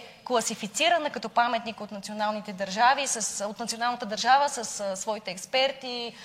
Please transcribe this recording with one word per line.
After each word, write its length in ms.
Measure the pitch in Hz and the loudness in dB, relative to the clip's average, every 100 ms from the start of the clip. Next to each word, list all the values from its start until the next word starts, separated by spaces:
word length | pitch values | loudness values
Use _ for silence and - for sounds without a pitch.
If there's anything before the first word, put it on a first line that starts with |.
| - - | -2 -14
класифицирана 880 | - 247 - 220 208 - 320 339 294 | 0 0 0 -4 -4 2 4 4 0
като 180 | 247 220 | -4 -2
паметник 520 | - 240 233 226 208 | 2 2 2 -4 -10
от 120 | 208 | -10
националните 600 | 208 190 214 214 214 208 | -10 -8 -2 -2 -2 -6
държави, 540 | 190 196 196 240 277 269 | -6 -4 4 6 6 2
с, 400 | 233 196 - 202 | -2 -2 -4 -6
от 120 | 214 | -4
националната 480 | 226 226 240 240 208 | -6 -2 -2 -2 -4
държава 420 | 208 233 269 285 | 0 6 6 6
с, 320 | 269 214 - | 0 -6 -4
а, 160 | 202 190 | -4 -4
своите 340 | - 208 202 | -4 -4 -4
експерти, 840 | 185 - 254 269 269 262 240 240 - | -10 -2 2 2 0 -8 -6 -8 -10